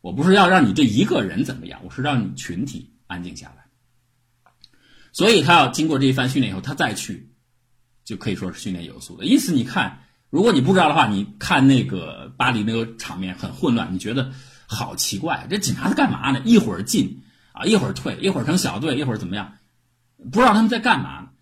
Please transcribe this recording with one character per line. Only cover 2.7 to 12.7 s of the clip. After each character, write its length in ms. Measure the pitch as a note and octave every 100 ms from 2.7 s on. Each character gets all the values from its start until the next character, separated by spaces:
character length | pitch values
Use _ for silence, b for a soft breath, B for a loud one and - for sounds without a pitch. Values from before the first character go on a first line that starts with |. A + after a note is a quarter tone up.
| - - _ _
安 140 | F2
静 140 | F2 -
下 120 | - -
来。 80 | _ _ _ _ _ _ _ _ _ _ b b b b b
所 180 | - F#3+
以 120 | G#3+
他 120 | C#3
要 140 | D#3+ C3
经 200 | - D#3+
过 100 | C#3
这 80 | C3+
一 60 |
番 160 | C3 B2+
训 120 | C#3
练 120 | A2+
以 20 |
后， 60 | F#2+
他 120 | F#2+
再 220 | C3 G#3
去， 380 | - - E2+ - _ _ _ _ _ _ _
就 120 | - G2
可 140 | -
以 60 | F#2
说 160 | F#2
是 80 | -
训 120 | -
练 120 | F#2
有 160 | E2+ -
素 160 | - F2
的。 80 |
因 140 | G#2+ C#4
此 140 | -
你 120 | D3+
看， 360 | A2+ - G#2 - b b _
如 120 | D3
果 100 | A3
你 80 | F3
不 120 | C3+
知 60 | F#3+
道 100 | D#3+
的 60 |
话， 140 | D3 B2+
你 160 | G2+ G2+ -
看 280 | - E3+ C3+
那 180 | C#3
个 480 | - F#2+ D#2+ - - -
巴 160 | B2
黎 100 | A#2
那 100 | G#2